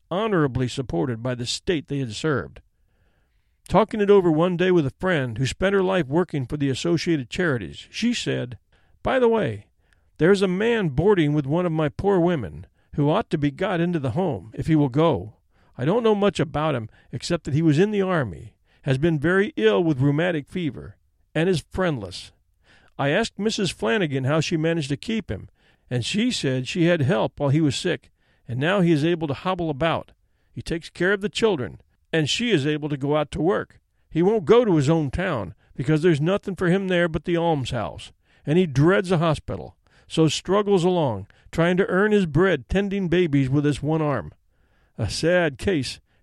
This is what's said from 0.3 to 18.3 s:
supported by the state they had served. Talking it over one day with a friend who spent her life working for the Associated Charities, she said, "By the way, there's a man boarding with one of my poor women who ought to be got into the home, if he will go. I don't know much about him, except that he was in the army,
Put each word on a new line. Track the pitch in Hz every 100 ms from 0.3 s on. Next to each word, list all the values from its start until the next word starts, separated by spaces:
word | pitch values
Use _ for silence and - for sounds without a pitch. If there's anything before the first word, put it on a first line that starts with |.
| 190 143 123 127
supported | - 123 170 147 113
by | 123
the | 123 123
state | - - 165 -
they | 143
had | 127
served. | 104 156 131 69 - _ _ _ _ _ _ _ _ _ _ -
Talking | 180 214 220
it | 202
over | 202 175
one | 151 180 175
day | 185
with | 180 135
a | -
friend | 185 160 127 107
who | 131
spent | - 185
her | 196
life | 185 185 131
working | 151 180 151 123
for | 151
the | 139
Associated | 123 170 170 170 160 120
Charities, | - 180 123 80 - -
she | - 233
said, | 240 147 131 123 123 _ _ _ _
"By | - 262
the | 240
way, | 226 151 107 - _ _ _ _ -
there's | 156 196
a | 196
man | 180 226 226 175
boarding | 127 185 196 147
with | 151 135
one | 165 180
of |
my | 160 151
poor | - 190 190
women | 170 165 90 78 - _ _ -
who | 147
ought | 190 -
to | 165
be | 143
got | 135 190 175
into | 175 170
the | 127
home, | 113 185 104 87
if | - 139
he |
will | 156 143
go. | 123 165 131 107 - _ _ _ -
I |
don't | 135 226
know | 226 202
much | 202 -
about | 160 147 156
him, | 127 113 - _
except | 131 - 170
that | -
he | 143
was | 165 143
in | 208
the | 208
army, | 185 175 117